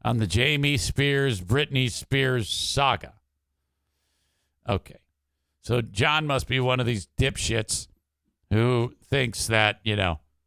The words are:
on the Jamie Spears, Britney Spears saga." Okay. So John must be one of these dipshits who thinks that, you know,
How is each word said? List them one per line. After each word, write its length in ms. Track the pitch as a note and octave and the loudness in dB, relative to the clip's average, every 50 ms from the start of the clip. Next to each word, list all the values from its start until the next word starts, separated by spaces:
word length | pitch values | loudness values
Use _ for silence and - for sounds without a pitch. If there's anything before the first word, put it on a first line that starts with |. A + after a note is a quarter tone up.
| - | -4
on 140 | A2+ A#2 A#2 | -2 0 0
the 80 | A2 | 0
Jamie 500 | F2+ D#2 A2+ B2+ D3 D3+ C#3+ C#3+ C#3+ D3 | 0 2 2 2 4 2 2 2 2 2
Spears, 640 | C3+ - - - - C#3 C#3+ C#3 C#3 C#3 C#3 A#2+ F#2 | 0 0 -2 0 0 2 2 2 2 2 0 -2 -2
Britney 500 | F2+ F2 A2+ C#3 D3+ - C3+ C3 C3 A#2+ | -2 0 0 0 0 0 0 0 0 0
Spears 580 | - - - - - C#3 C3+ C3 B2+ B2 G#2+ - | -2 -6 -6 -2 0 0 0 2 0 -2 -2 -4
saga." 680 | - - - - - C3+ C#3 C3+ A#2+ - - - - _ _ _ _ _ _ _ _ _ _ _ _ _ _ _ _ _ _ _ _ _ _ _ _ _ _ _ _ _ - - | -4 -6 -4 -2 0 0 2 2 0 -2 -4 -12 -20 _ _ _ _ _ _ _ _ _ _ _ _ _ _ _ _ _ _ _ _ _ _ _ _ _ _ _ _ _ -6 -4
Okay. 300 | G2 F#2 - - - - _ _ _ _ _ _ _ _ _ _ _ _ - | -4 -4 -4 -8 -20 -20 _ _ _ _ _ _ _ _ _ _ _ _ -6
So 180 | - A#2 B2 | -4 -2 -2
John 460 | A#2 G2+ G2 G2 A#2+ C#3 D3+ D#3 D#3 | -2 -4 -2 0 0 2 2 0 0
must 200 | D3 C#3 C3 A#2+ | 0 0 -2 -2
be 140 | - C3+ C3 | 0 -2 0
one 180 | B2+ B2+ B2+ B2+ | 0 2 0 0
of 60 | B2 | 0
these 220 | A#2 A#2+ G#2 E2+ - _ - | -2 -2 -4 -6 -8 _ 0
dipshits 720 | C3 C3+ - - - - A2+ A2+ A2 - - - - - _ _ _ _ _ _ _ _ _ _ _ - - | 0 0 0 -2 -4 -2 -2 -2 -2 -4 -6 -8 -8 -10 _ _ _ _ _ _ _ _ _ _ _ 0 2
who 420 | - A#2 B2 B2+ A#2+ A#2 B2 - _ _ | 2 4 4 2 2 0 -2 -6 _ _
thinks 440 | - - C#3 C3 A#2 G2+ - - - | -2 0 0 0 0 -2 -6 -4 0
that, 320 | A2+ A2 A2 G#2+ G2+ - - | 2 2 2 2 0 -2 -4
you 140 | A2 G#2+ | -2 0
know, 240 | G#2 F#2+ F2+ D#2+ - _ _ _ _ _ | 0 0 0 -2 -4 _ _ _ _ _